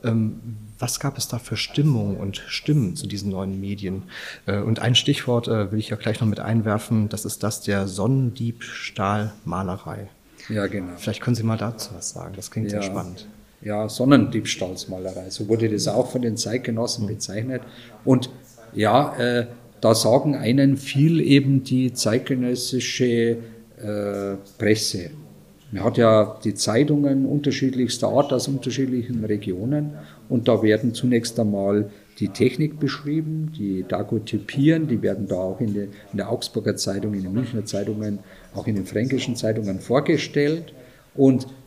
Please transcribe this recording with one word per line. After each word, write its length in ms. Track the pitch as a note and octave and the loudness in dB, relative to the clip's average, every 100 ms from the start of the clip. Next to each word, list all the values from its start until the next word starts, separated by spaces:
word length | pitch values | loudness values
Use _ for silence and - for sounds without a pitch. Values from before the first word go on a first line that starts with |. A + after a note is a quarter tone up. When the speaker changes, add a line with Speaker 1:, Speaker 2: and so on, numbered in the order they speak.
Speaker 1:
Ähm, 540 | A#2 A2+ A2 - A#2 G#2+ G#2+ - | 2 2 0 -2 -12 -12 -14 -6
was 200 | B2 - | -6 -2
gab 180 | C#3 - | -4 -4
es 100 | - | -6
da 120 | A#2 | -6
für 180 | - G#2+ | -6 -6
Stimmung 600 | - - D3+ A#2+ G2+ F2+ | -2 2 4 4 0 -2
und 200 | G2 - | -4 -6
Stimmen 580 | - - - D3+ G2+ D#2+ | -8 -6 0 2 2 -2
zu 120 | G2+ | -6
diesen 240 | G2 G2 | -4 -4
neuen 280 | F#2+ F#2+ G2 | -2 -4 -4
Medien? 440 | G2 G2+ G2 F#2+ - - - - - | -4 -4 -4 -6 -8 -14 -14 -10 -4
Äh, 140 | G2+ | -2
und 200 | G#2+ A2+ | 0 2
ein 140 | A#2 B2+ | 2 2
Stichwort, 520 | - D3 - A#2+ - | 2 0 2 0 2
äh, 240 | A2 G2 | 0 2
will 80 | G#2+ | -2
ich 100 | - | -4
ja 80 | G#2+ | -4
gleich 220 | A2+ G#2+ | -2 0
noch 60 | A2 | 0
mit 120 | G2+ | 0
einwerfen, 720 | - A2+ A2 G#2+ - A2 G#2+ | 0 0 2 -2 0 0 0
das 160 | G#2+ G2 | -2 -6
ist 160 | - | -4
das 180 | G2+ - | -4 -4
der 260 | - G2+ G2 | -2 -2 -2
Sonnendiebstahlmalerei. 2250 | F#2 G#2 C3+ B2+ - A#2 A#2 - - - - G2 G#2 G#2 - - F2 F#2+ F#2+ - G#2 G2+ _ _ - - | -2 0 2 0 -2 -6 -6 -12 -12 -10 -2 0 0 -2 -6 -6 -4 -4 -6 -8 -12 -12 _ _ -20 -6
Speaker 2:
Ja, 180 | G#2+ G2 | -4 -2
genau. 240 | G2+ F2+ F2 | -4 -8 -8
Speaker 1:
Vielleicht 240 | - G#2+ | -6 -4
können 140 | - A2 | -2 0
Sie 60 | |
mal 140 | A2 A2+ | 0 -2
dazu 320 | G#2 A#2+ - F2+ | -4 -6 -12 -10
was 160 | - | -12
sagen, 220 | F2+ F2 F#2+ | -12 -12 -12
das 160 | - | -10
klingt 180 | A#2 G#2+ | -6 -4
sehr 120 | G#2 | -4
Speaker 2:
Ja. 40 | G2 | -4
Speaker 1:
spannend. 420 | G2 F2+ F#2+ - - - _ | -6 -8 -12 -18 -20 -20 _
Speaker 2:
Ja, 280 | G#2+ G#2 G#2+ | -6 -4 -4
Sonnendiebstahlsmalerei, 1400 | - B2+ C#3 G#2 A2+ G#2+ - F#2 F2+ - F#2 F#2 F#2 F#2+ | 0 6 6 6 -2 -4 -6 -6 -8 -10 -8 -8 -8 -12
so 160 | - G#2 | -10 0
wurde 200 | A2+ A2+ | 2 2
das 200 | G#2 F#2 | 0 0
auch 240 | G#2 B2+ | 0 0
von 100 | B2+ | 0
den 160 | A#2+ A2 | -2 -2
Zeitgenossen 680 | A2+ B2 B2+ A2+ A#2 - G#2 | -4 -4 -2 -2 -2 -2 -4
Speaker 1:
Mhm. 40 | |
Speaker 2:
bezeichnet. 540 | G#2+ - G2+ B2 B2+ - - - - C3 | -4 -6 -6 -4 -6 -10 -20 -20 -6 4
Und 240 | B2+ - - - - - | 4 2 -12 -20 -20 -10
ja, 440 | - G#2 A#2+ D3 - | 0 4 4 4 0
äh, 300 | A#2+ A#2+ A2+ - - - | 0 0 -2 -10 -20 0
da 140 | A2+ A2 | 4 4
sagen 400 | G#2+ B2+ D3 C3 | 6 4 4 0
einen 420 | G#2+ C3+ C#3 C3 | 2 6 6 4
viel 440 | - C#3 D#3 E3 | 0 4 4 4
eben 420 | D3 C#3 C3 C3+ | 6 6 6 2
die 300 | - B2+ B2+ | 2 0 0
zeitgenössische, 1400 | A#2+ G#2+ B2 B2+ C3 B2 B2 - B2+ - - B2 A#2 A#2 A#2 - - - - | 0 0 0 0 -2 0 -2 -2 -4 -4 0 2 4 2 0 -6 -18 -20 -12
äh, 580 | G#2 G#2 G2+ G2+ G2+ G2 - - | -8 -4 -4 -4 -6 -8 -12 0
Presse. 520 | G#2 A2 - F#2+ E2+ - - - - - - | 4 4 2 -4 -8 -14 -20 -20 -20 -20 -10
Man 120 | G2 | 0
hat 140 | G#2+ A2+ | 0 6
ja 420 | A2+ A2 G#2 - | 8 8 4 0
die 100 | A2+ - | -6 -2
Zeitungen 720 | - A2 D3+ D3 C#3+ C3+ C3+ | 0 4 4 4 4 4 2
unterschiedlichster 840 | D3 C#3+ - C3 B2+ A#2+ - G#2+ | 2 0 0 0 2 -2 0 2
Art 240 | A#2 C#3+ | 2 2
aus 160 | B2+ C#3 | 0 0
unterschiedlichen 800 | C3+ C3+ B2+ C3 B2 A2 A#2+ G#2+ | -4 -4 -2 -2 -2 -2 -4 -2
Regionen 680 | G#2+ G#2 F2+ A2+ D3 D3+ - - - - | -2 -2 -4 0 0 -2 -8 -18 -20 -2
und 180 | B2 A2 | 0 4
da 160 | A2 | 4
werden 300 | G#2+ G#2+ B2 | 4 4 2
zunächst 440 | A2+ B2 A#2+ - - | 0 2 2 0 -2
einmal 500 | G#2+ G2+ G2 G#2 G#2 - - - | 0 0 2 2 0 -8 -20 -6
die 100 | G#2 | -6
Technik 500 | - B2+ - D3+ - | 2 0 2 -2 0
beschrieben, 720 | C#3 - D3 D#3 D#3 D#3+ D#3 D#3+ | -4 -2 -2 -2 -2 -4 -6 -4
die 260 | G2+ F#2+ F2+ | -4 -4 -2
Daguerreotypien, 1000 | F#2 G#2+ A2 G#2+ G#2+ - C#3 C#3+ E3 D3+ | -4 -2 -4 -2 -6 -4 2 4 4 2
die 140 | A2 | 0
werden 260 | G2+ F#2+ G2 | 0 -2 -2
da 80 | F2+ | -2
auch 240 | F#2 G2 | -2 -2
in 140 | A2+ | -2
der, 100 | G2+ | -2
in 340 | G2+ - - G2+ | -6 -12 -8 -6
der 140 | G2+ | -4
Augsburger 460 | A#2+ - A2+ G#2 G2+ | -4 -4 -4 -2 -2
Zeitung, 360 | - G2 G#2+ | -4 -2 -4
in 100 | G2+ | -4
den 100 | F#2 | -2
Münchner 320 | G#2+ A#2+ A2+ G2+ | -2 -2 -4 -4
Zeitungen, 540 | G2 G#2+ G#2+ G#2+ G2+ - - - G2 | -4 -4 -4 -4 -6 -10 -20 -12 -6
auch 100 | A2 | -2
in 100 | G2+ | -2
den 100 | F#2 | -2
fränkischen 500 | G#2 C3 C3 - A#2 | -2 0 -2 -2 -2
Zeitungen 440 | A2+ A2 G2+ F#2+ | 0 0 -2 -4
vorgestellt 920 | - B2 D3 D#3 - D3 C#3+ E3 E3 - - - _ - | 2 2 4 0 0 0 0 -2 -6 -20 -20 -20 _ 4
und 320 | C3+ B2 - - | 6 6 -2 -16